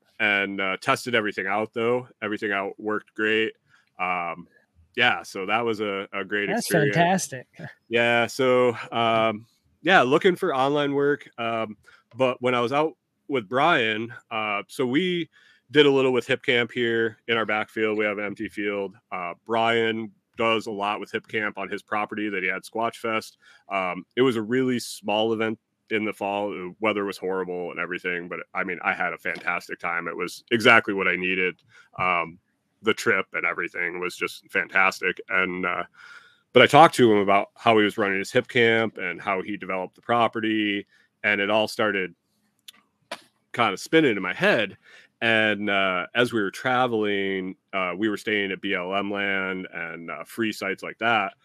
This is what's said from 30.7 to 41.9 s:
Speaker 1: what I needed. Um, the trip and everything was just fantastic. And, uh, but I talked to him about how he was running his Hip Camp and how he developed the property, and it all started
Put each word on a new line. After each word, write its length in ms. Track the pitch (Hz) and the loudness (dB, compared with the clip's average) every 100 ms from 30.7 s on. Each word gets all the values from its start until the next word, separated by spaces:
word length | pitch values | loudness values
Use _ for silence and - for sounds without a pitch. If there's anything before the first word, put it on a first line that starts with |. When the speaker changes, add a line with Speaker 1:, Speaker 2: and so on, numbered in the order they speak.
| 113 - | 8 6
Speaker 1:
what 140 | 98 92 | 0 0
I 80 | 90 | 0
needed. 400 | 90 92 90 85 _ - _ - | -2 0 -2 -4 _ -20 _ -4
Um, 400 | 92 87 82 90 _ _ _ _ | 0 0 -2 -10 _ _ _ _
the 120 | 107 | -2
trip 320 | 104 120 95 - | 0 2 0 0
and 140 | 87 85 | -4 -4
everything 520 | 85 85 98 87 90 | -4 -6 -6 -6 -4
was 180 | 90 - | -6 -4
just 300 | 87 - - | -8 -8 -6
fantastic. 680 | 98 87 95 95 - 92 - - | -4 0 2 2 0 -6 -6 -4
And, 340 | 95 92 90 | -2 0 -2
uh, 200 | 90 87 87 _ - - - _ _ | -4 -4 -8 _ -20 -20 -20 _ _
but 100 | 123 | 6
I 40 | 120 | 8
talked 280 | 143 160 - | 10 8 8
to 140 | 120 | 4
him 80 | 104 | 6
about 300 | 98 101 101 - | 4 2 2 -2
how 220 | 117 110 | 4 4
he 60 | |
was 120 | 104 104 | 4 0
running 220 | 101 98 | -2 -2
his 140 | 98 | 0
Hip 160 | 127 117 | -2 0
Camp 500 | 127 117 113 113 - | 2 4 4 0 -4
and 220 | 92 87 | -8 -6
how 200 | 104 95 | -4 -4
he 160 | 92 101 | -4 -8
developed 380 | 92 95 92 | -6 -6 -6
the 80 | _ | _
property, 840 | - 117 110 117 110 110 107 101 - _ _ _ | 0 2 2 0 -2 0 0 -2 -6 _ _ _
and 160 | 110 101 | 0 2
it 80 | 101 | 2
all 180 | 110 110 | 2 2
started 460 | - 107 | 0 0